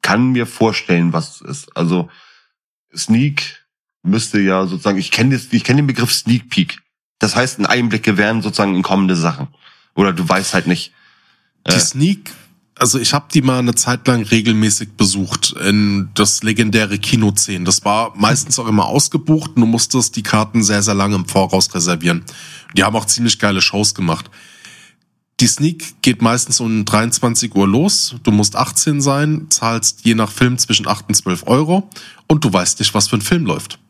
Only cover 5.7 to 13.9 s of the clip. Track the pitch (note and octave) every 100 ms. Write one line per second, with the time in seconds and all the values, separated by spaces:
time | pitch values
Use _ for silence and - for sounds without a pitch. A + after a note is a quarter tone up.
5.7 | C#3 D3 A#2 A#2 - - A#2+ - - F3+
6.7 | - _ _ _ _ G#2+ G2 B2+ - G2+
7.7 | B2 A#2+ A2 - G2 G#2 A2+ G#2 - G2+
8.7 | F#2 F#2+ G2 F#2+ F2+ E2 C#2 C#2 _ -
9.7 | _ _ - G2+ F2 E2+ F#2+ F#2+ F#2+ E2
10.7 | F2 - _ _ _ _ _ _ _ -
11.7 | F2 - C3 E3+ G3 - - _ _ _
12.7 | - C3+ C3+ A2+ D3 - E3 C3 B2+ B2
13.7 | A#2 -